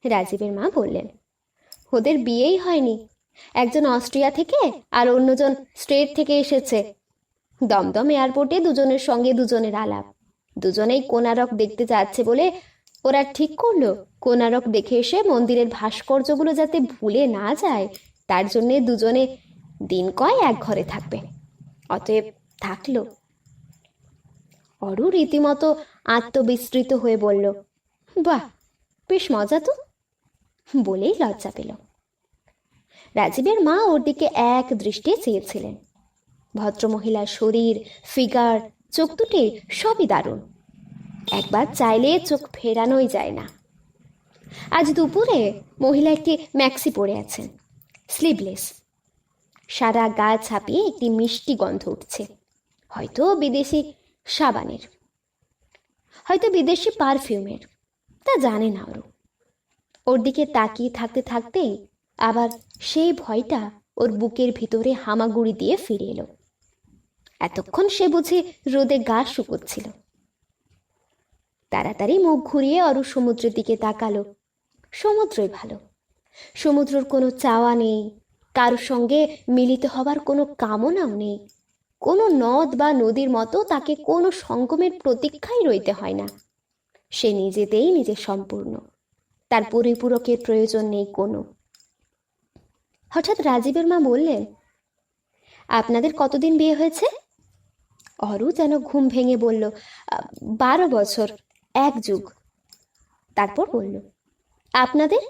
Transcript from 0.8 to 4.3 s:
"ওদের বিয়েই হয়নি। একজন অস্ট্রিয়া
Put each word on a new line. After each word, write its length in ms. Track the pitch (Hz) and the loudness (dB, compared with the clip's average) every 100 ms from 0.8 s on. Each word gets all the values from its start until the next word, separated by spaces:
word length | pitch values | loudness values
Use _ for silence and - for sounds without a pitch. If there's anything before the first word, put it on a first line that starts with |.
| 202 - - - _ _ _ _ _ - _ | -2 -4 -8 -16 _ _ _ _ _ -20 _
"ওদের 240 | 254 226 302 | 0 2 0
বিয়েই 400 | 240 233 277 370 | 0 2 2 2
হয়নি। 500 | 359 330 254 220 220 _ _ _ - | 2 2 2 -2 -8 _ _ _ -8
একজন 320 | - 247 277 294 | -2 0 2 2
অস্ট্রিয়া 460 | 247 240 269 277 | 0 -2 0 0